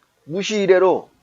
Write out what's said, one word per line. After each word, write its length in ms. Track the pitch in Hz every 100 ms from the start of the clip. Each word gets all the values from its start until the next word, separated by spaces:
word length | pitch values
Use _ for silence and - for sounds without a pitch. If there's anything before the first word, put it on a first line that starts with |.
| _ _
무시 360 | - 175 190 214
이래로, 500 | 190 185 185 127 - _